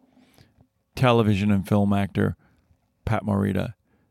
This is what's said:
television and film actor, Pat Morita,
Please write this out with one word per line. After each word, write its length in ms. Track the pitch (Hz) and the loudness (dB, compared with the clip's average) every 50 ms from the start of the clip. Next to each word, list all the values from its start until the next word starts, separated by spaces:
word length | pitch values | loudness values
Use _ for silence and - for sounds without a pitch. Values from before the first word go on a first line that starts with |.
| _ _ _ _ _ _ _ _ - _ _ _ _ _ _ _ _ _ - | _ _ _ _ _ _ _ _ -20 _ _ _ _ _ _ _ _ _ -6
television 540 | - 131 123 120 117 110 104 107 92 104 107 | 0 2 4 4 4 4 2 2 0 2 2
and 180 | 101 98 87 - | 0 0 0 0
film 240 | 107 104 101 101 | 0 2 2 2
actor, 440 | 101 98 101 92 - - 104 101 - - _ _ _ _ _ _ _ _ _ _ _ _ - | 0 0 -2 -4 -2 -2 -2 -2 -4 -6 _ _ _ _ _ _ _ _ _ _ _ _ -8
Pat 200 | - 113 98 - | -6 -6 -4 -4
Morita, 500 | 107 101 101 98 98 98 95 95 - - _ _ _ _ _ _ _ | -2 -2 -2 -2 -2 -2 -4 -6 -6 -10 _ _ _ _ _ _ _